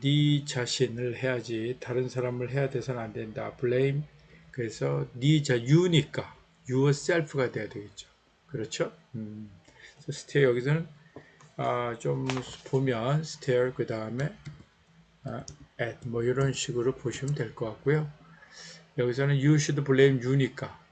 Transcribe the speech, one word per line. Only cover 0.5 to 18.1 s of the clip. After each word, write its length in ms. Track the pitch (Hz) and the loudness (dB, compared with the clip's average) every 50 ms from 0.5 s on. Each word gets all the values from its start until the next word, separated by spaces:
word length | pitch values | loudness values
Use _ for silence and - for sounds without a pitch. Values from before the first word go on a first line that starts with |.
| - 127 120 117 - - 131 113 113 120 123 120 113 | -4 -4 -2 -2 0 0 0 0 0 -2 -4 -4 -4
해야지 600 | 101 127 131 127 120 113 120 113 110 110 120 123 - | -2 -2 -2 -2 -2 -4 -4 -4 -4 -4 -4 -6 -6
다른 280 | - - 120 127 127 123 | -6 -4 -2 -2 -2 -2
사람을 420 | - 127 123 123 123 123 123 120 | -2 -4 -4 -2 -4 -4 -6 -4
해야 180 | 123 139 139 135 | -2 -2 0 0
돼서는 320 | 135 123 113 135 123 120 | -2 -4 -4 -4 -6 -6
안 120 | 113 110 | -6 -8
된다. 420 | 107 117 117 110 107 113 107 107 - | -8 -8 -10 -8 -8 -8 -8 -8 -6
blame, 460 | - 123 120 123 127 135 139 139 147 151 - - - - - - - - - | -2 0 2 2 2 2 2 2 -2 -4 -6 -12 -20 -20 -20 -20 -20 -20 -12
그래서 560 | - - 117 110 - - 143 139 139 143 139 - - | -8 -6 -6 -6 -4 -4 -2 -2 -2 -2 -4 -6 -4
네 280 | 120 127 147 156 151 | 2 4 4 4 4
자, 120 | 147 - 127 | 4 2 0
you니까 800 | 120 117 127 147 170 180 180 165 151 143 - - - 101 - - - - _ _ _ _ - | 0 4 6 6 6 6 6 4 4 2 2 -2 -8 -8 -8 -12 -20 -20 _ _ _ _ -2
yourself가 840 | 127 131 139 143 139 143 - - 175 170 156 147 - 139 127 110 | 0 4 4 4 2 2 2 0 2 2 0 -2 -2 -2 -2 -2
돼야 160 | - 113 107 101 | -2 -6 -8 -8
되겠죠. 400 | - 107 104 104 - - - _ _ _ _ _ _ _ _ - | -10 -12 -14 -14 -16 -20 -20 _ _ _ _ _ _ _ _ -10
그렇죠? 440 | - 110 107 - - - 165 - - - _ _ - | -8 -8 -8 -6 -4 -6 -6 -6 -8 -12 _ _ -12
음. 360 | 110 107 107 107 107 107 104 98 - - - - - - - - | -10 -10 -10 -12 -14 -14 -16 -18 -20 -20 -20 -20 -20 -20 -20 -20
그래서 240 | - - - 143 - | -14 -12 -12 -12 -12
stare 300 | - - - 147 139 127 | -8 -2 2 4 4 4
여기서는, 360 | 120 123 123 139 151 165 170 - - - - _ - - - - _ - - - _ | 4 2 0 0 0 0 -2 -6 -12 -20 -20 _ -20 -20 -20 -20 _ -20 -20 -14 _
아, 400 | - 131 123 123 123 120 120 117 - | -6 -4 -2 -2 -2 -2 -4 -6 -4
좀 280 | - 143 139 131 131 131 131 131 127 - - - - | -4 -4 -2 -2 -2 -4 -4 -4 -6 -10 -14 -18 -6
보면 540 | - - 131 135 131 120 113 113 131 147 156 | -2 0 0 2 0 0 0 0 0 0 0
stare 520 | 160 156 - - - 135 123 123 127 127 | -2 -4 -10 -6 -2 0 2 2 2 0
그 140 | 127 - 117 | -2 -4 -4
다음에, 460 | - 117 110 110 110 117 127 143 165 214 - - - - - - _ _ _ _ _ _ - - _ _ _ - | -4 -4 -6 -6 -6 -4 -4 -4 -6 -8 -10 -16 -18 -18 -18 -20 _ _ _ _ _ _ -20 -20 _ _ _ -12
아, 180 | 123 113 120 - - - - - - _ - | -10 -10 -10 -12 -14 -18 -20 -20 -14 _ -8
at 280 | 120 117 107 - - 117 | -6 -6 -8 -8 -10 -6
뭐 140 | 117 117 | -4 -2
이런 300 | 117 123 123 131 139 135 | 0 0 0 2 0 0
식으로 420 | 120 - - - 143 123 117 131 131 | 0 -4 -6 -4 -2 -2 0 -2 -2
보시면 400 | - - 120 110 - 135 135 147 | -2 -4 -8 -6 -4 -4 -4 -2
될 200 | - 120 110 - | -4 -4 -6 -6
것 120 | - 117 | -6 -8
같고요. 440 | 110 107 - - 139 147 156 156 147 | -8 -8 -4 0 0 2 2 0 -4